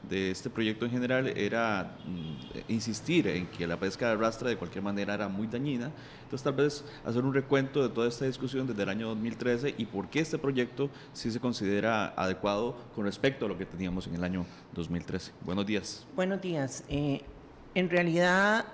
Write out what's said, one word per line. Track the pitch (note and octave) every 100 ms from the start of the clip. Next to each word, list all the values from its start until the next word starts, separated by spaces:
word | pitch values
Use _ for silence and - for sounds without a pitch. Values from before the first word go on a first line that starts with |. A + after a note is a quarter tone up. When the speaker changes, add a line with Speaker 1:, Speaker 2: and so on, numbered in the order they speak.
| -
Speaker 1:
de | F#2+ F#2+
este | F#2 -
proyecto | A2+ A2 A2
en | A#2+
general | B2 B2 C3 C3+
era, | - G2+ A2+ A#2 G2 E2+ - -
mm, | F2+ D#2+ C2+ - - -
insistir | A2+ A2 G#2 - E3+ G#2
en | E2+ F2
que | - E2+
la | F2
pesca | F#2+ - A#2+
de |
arrastre | G#2+ A2+ A#2 B2
de | A2+
cualquier | F2 G#2
manera | G2+ G2+ G2+
era | G#2 G2
muy | G2 A2
dañina. | A#2+ D3 B2 C3+ - - -
Entonces, | - C3+
tal | C#3+ C3+
vez | D3 C#3+ - - -
hacer | A#2
un | C3+
recuento | C3+ C3 C#3 C3+ D3
de | B2
toda | A2+ A#2+
esta | - C3
discusión | B2 B2+ C3 C3
desde | G#2
el | G2
año | G#2 A2+
dos | A2
mil | A2+ A2
trece | A#2+ A#2+ C#3+ -
y | G#2+
por | G2 F#2+
qué | D3+
este | D#3+ D#3+
proyecto | D3+ B2+ A#2+ - C#3 - -
sí | - A#2+
se | A#2
considera | B2 A2+ G2 G2+ A2 A2 G2 -
adecuado | F#2 F#2 G2+ G2+ A#2+ C3 -
con | - G2+
respecto | - C3+ C3+ G#2
a |
lo | F2
que | F#2
teníamos | E2+ F#2 F2+ -
en | E2+
el | F2+
año | F#2 E2+ - -
dos | - D#2+
mil | E2+ -
trece. | F#2 - - -
Buenos | F#2+ G2+
días. | G2+ - - -
Speaker 2:
Buenos | - F#3 G3
días. | F#3 D#3 C3 - -
Eh, | C#3+ D3 C#3 - - - - -
en | F#3 F3+
realidad, | F3 F3 E3+ F3+ F#3+ G3+ A3+ -